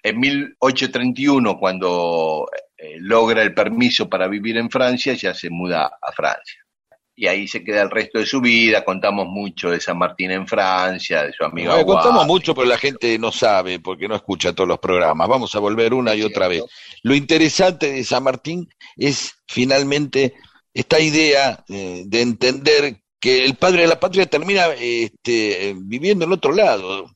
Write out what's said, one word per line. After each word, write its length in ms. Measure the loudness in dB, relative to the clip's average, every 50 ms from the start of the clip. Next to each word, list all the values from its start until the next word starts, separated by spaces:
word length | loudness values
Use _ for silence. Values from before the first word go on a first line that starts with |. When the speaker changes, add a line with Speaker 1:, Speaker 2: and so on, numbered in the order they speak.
Speaker 1:
En 180 | -4 -4 -2 0
mil 360 | -2 0 0 -2 -6 -8 _ _
ochocientos 340 | 0 0 2 0 -4 -4 -4
treinta 280 | -2 -2 -2 -2 0
y 60 | 2
uno, 320 | 2 4 4 4 2 0 0
cuando, 880 | 0 -2 -2 0 -2 -2 0 0 0 0 0 0 0 0 -2 -4 -6 -8 -10 -14 -14 _ _
eh, 180 | _ -20 -20 -18 -14
logra 420 | -2 2 4 4 4 4 4 2
el 120 | 2 2 2
permiso 540 | 0 0 0 2 2 2 2 2 0 -2 -2
para 180 | -2 -2 -2 -2
vivir 260 | -4 -6 -6 -4 -4
en 140 | -4 -4 -2
Francia, 440 | 0 0 0 2 0 -2 -2 -4 -4
ya 200 | -2 -4 -6 -6
se 160 | -6 -10 -10
muda 360 | -8 -6 -4 -2 -2 -2 -2 -4 -6 _
a 100 | -12 -10 -6
Francia. 420 | -4 -4 -4 -4 -4 -10 -20 -20 _ _ _ _ _ _ _ _ _ _ _ _
Y 140 | -4 -2
ahí 220 | -2 -2 -2 -4 -8
se 160 | -10 -10 -6
queda 160 | -2 0 0
el 80 | 0 0
resto 280 | 0 -4 -4 -2 -2 -4
de 60 | -2
su 140 | -2 -2 0
vida. 460 | 2 4 4 4 4 4 4 2 2
Contamos 420 | 0 -4 0 0 0 0 0 -4
mucho 420 | -4 -6 -8 -8 -8 -8 -6 -4 -2
de 120 | -2 -2
San 160 | -4 -6 -2
Martín 340 | -2 -2 -2 -2 -6 -6 -4
en 160 | -4 -6 -4
Francia, 760 | -4 -2 0 0 0 2 0 0 -2 -2 -6 -6 -2 -2 0 -2
de 100 | -2 -4
su 100 | -4 -6
amigo 280 | -4 -4 -4 -2 2
Speaker 2:
Bueno, 140 | 2 4 4
contamos 260 | 4 4 4 4 4
Speaker 1:
Aguado. 160 | 4 4 4
Speaker 2:
mucho, 280 | 4 2 0 2 0 0
pero 100 | 2 2
la 120 | 2 2
gente 420 | 2 0 -4 -4 -2 -2 0 0 0
no 140 | -2 -4 -2
sabe 460 | 0 2 4 4 2 2 0 -6 -6
porque 260 | _ -10 -8 -8 -6
no 80 | -6 -6
escucha 380 | -6 _ -6 -6 -2 -2 -4 0
todos 160 | 0 0 0
los 100 | 0 -2
programas. 480 | 0 0 2 2 2 2 2 0 2
Vamos 260 | 2 2 0 0 -4 -4
a 60 | -2
volver 340 | -2 0 0 2 2 2 2
una 220 | 0 0 0 0
y 60 | 0
Speaker 1:
Es 60 | -2
Speaker 2:
otra 200 | -2 0 0 0
vez. 120 | 0 0 -2
Speaker 1:
cierto. 140 | -6 -8 -14 -20 -20 -20 -20 -6 0
Speaker 2:
Lo 120 | 2 2
interesante 760 | 2 2 2 2 4 4 2 4 2 2 2 2 0 -4 -4
de 120 | -4 -4 -4
San 180 | -2 -4 0 0
Martín 460 | 0 -2 -2 _ -10 -8 -8 -10 _ _ _ -20 -20 -8
es 400 | -2 -2 -2 -2 -2 -8 -12 -14 _ _ -8
finalmente 840 | -2 -2 0 2 2 0 2 0 0 -2 -2 0 0 0 0 0 -2 -8 -20 _ _ _ _ _ _
esta 280 | -8 -2 _ 2 2
idea, 640 | 2 2 2 2 4 4 4 4 2 0 -2 -6 _
eh, 360 | -14 -12 -10 -10 -10 -12 -12 -8
de 160 | -2 0 0
entender 800 | 0 0 0 0 0 0 0 0 2 2 4 4 2 0 -6 _ _ _ _ _
que 240 | 0 2 2 4 2
el 120 | 0 0
padre 260 | 2 2 2 4 4
de 60 | 4
la 120 | 4 2 2
patria 260 | 0 0 2 0 0
termina, 400 | 2 0 -2 0 0 0 2 2 0 0 -2
este, 960 | -4 -2 -2 -2 -2 -4 _ _ _ 0 0 2 2 0 -2 -2 -4 -6 -6
viviendo 460 | -8 -10 -8 -8 -4 0 0 2 2 2
en 80 | 0
otro 220 | -2 0 0 0 2
lado, 580 | 4 4 4 2 0 -2 -6 -8 -8 -10 -14 _